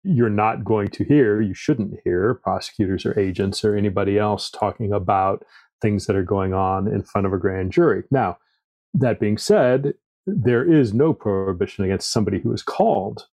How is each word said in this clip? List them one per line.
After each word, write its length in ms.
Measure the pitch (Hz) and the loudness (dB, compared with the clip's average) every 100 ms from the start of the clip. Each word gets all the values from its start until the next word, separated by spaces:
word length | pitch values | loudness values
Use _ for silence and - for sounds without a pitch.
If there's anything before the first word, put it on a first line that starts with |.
you're 280 | 196 131 117 | 2 2 2
not 340 | 104 110 - | 2 0 -2
going 240 | 98 110 104 | -2 0 0
to 160 | - | -4
hear, 380 | - 147 113 107 | 2 4 4 2
you 100 | 107 | 0
shouldn't 480 | 92 - 135 101 - | -2 -2 -2 -2 -6
hear 280 | 95 90 104 | -2 0 0
prosecutors 720 | 127 95 92 - - 95 92 | -2 -4 -6 -8 -4 -2 -2
or 160 | 110 107 | -2 -2
agents 420 | 95 92 98 98 | -2 -2 -4 -2
or 140 | 107 104 | -2 0
anybody 420 | 101 95 98 101 | 0 0 0 2
else 320 | 104 101 - | 0 -2 -6
talking 440 | - 104 - 104 | -4 -4 -4 -4
about 500 | 101 92 98 95 101 - - _ _ | -2 0 0 0 -2 -8 -20 _ _
things 240 | 110 101 - | 0 0 0
that 100 | 98 | -2
are 60 | |
going 300 | 92 98 95 | 0 0 0
on 340 | 95 95 95 98 | 0 0 0 -2
in 160 | 104 | -4
front 240 | - 104 95 | -2 -2 0
of 60 | |
a 60 | 95 | 0
grand 320 | 95 95 92 | -2 -2 -2
jury. 300 | 175 165 95 - | 2 2 2 0
Now, 280 | 135 101 - _ _ _ _ _ | 0 0 -6 _ _ _ _ _
that 260 | 156 123 110 | 0 0 0
being 180 | 107 107 | 0 -2
said, 560 | - 208 127 131 143 - _ _ - | 2 4 4 2 0 -6 _ _ -6
there 380 | 196 123 120 | -2 2 2
is 280 | 170 160 117 | 4 4 4
no 200 | 110 156 | 2 2
prohibition 720 | 131 107 95 95 87 - - | 0 -2 -2 -2 -2 -4 -2
against 280 | 95 95 - | -2 -2 0
somebody 260 | 117 98 101 | 0 0 0
who 140 | 117 | -2
is 100 | 117 | -4
called 640 | - - 226 - 95 110 - | -6 -2 0 0 -4 -12 -18